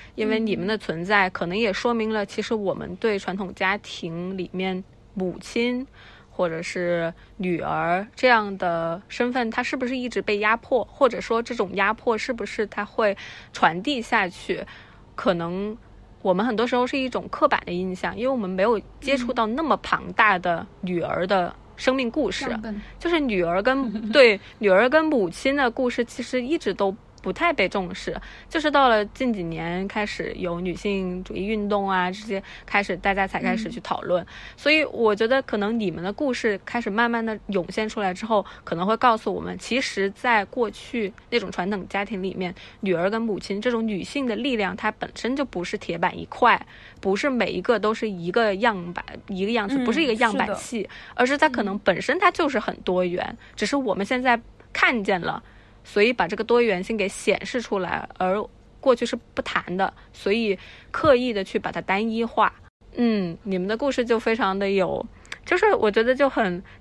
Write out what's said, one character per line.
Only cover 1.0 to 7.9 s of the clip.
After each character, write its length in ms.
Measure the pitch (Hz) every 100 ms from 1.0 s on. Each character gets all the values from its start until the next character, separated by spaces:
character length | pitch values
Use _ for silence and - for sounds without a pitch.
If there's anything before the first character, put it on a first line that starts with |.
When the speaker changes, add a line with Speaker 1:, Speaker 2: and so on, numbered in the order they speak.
Speaker 1:
在 260 | 175 208 185
可 160 | - 175
能 100 | 196
也 160 | 226
说 220 | 196 240
明 180 | 233 220
了， 140 | 220 202
其 160 | -
实 120 | 208
我 200 | 226 196
们 200 | - - 180
对 220 | 226 196
传 180 | 190 190
统 180 | 185
家 240 | 190 190 202
庭 580 | - - 175 165 180 190
里 140 | 175
面 300 | 185 190 185 185 - -
母 240 | - 185 -
亲 460 | - 240 240 247 269 - - - -
或 180 | - 180
者 120 | 160
是 540 | 175 180 175 170 165 170 - -
女 240 | 180 165
儿 460 | 143 156 160